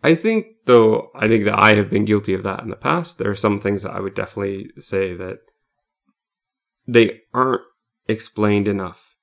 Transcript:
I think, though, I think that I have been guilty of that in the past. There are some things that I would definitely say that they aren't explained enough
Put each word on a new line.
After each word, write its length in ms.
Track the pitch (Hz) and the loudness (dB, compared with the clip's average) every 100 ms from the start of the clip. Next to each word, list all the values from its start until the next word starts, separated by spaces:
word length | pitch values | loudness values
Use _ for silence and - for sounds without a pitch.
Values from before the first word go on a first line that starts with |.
I 100 | 147 | 2
think, 320 | 165 220 220 214 _ - | 2 2 -2 -4 _ 4
though, 440 | 120 110 110 - - | 6 6 2 -4 -4
I 120 | 110 | 0
think 180 | 113 104 | 2 2
that 120 | 104 | 4
I 160 | 107 | 4
have 160 | 104 101 | 4 2
been 160 | 104 104 | -2 0
guilty 300 | 104 101 95 | 0 0 -4
of 80 | |
that 180 | 98 95 | -4 -8
in 80 | - | -10
the 60 | 101 | -8
past. 420 | 131 165 170 - | -4 -4 -4 -8
There 140 | 101 | -6
are 40 | 98 | -2
some 240 | 107 101 | -2 -2
things 220 | 101 101 | -2 -4
that 120 | 98 | -6
I 60 | 101 | -10
would 140 | 98 | -8
definitely 560 | 101 98 - 98 98 - - | -8 -10 -8 -8 -8 -14 -20
say 380 | - 98 95 87 | -8 -4 -4 -6
that 240 | 92 - _ _ _ _ _ _ _ _ _ _ _ _ _ _ - | -12 -14 _ _ _ _ _ _ _ _ _ _ _ _ _ _ 0
they 340 | 120 110 - _ | 2 2 -2 _
aren't 300 | 123 131 123 _ _ _ _ - | -2 -2 -2 _ _ _ _ -8
explained 600 | 107 - - 104 104 101 | -6 -6 -2 0 2 0
enough 480 | 101 92 - _ _ | -4 -6 -14 _ _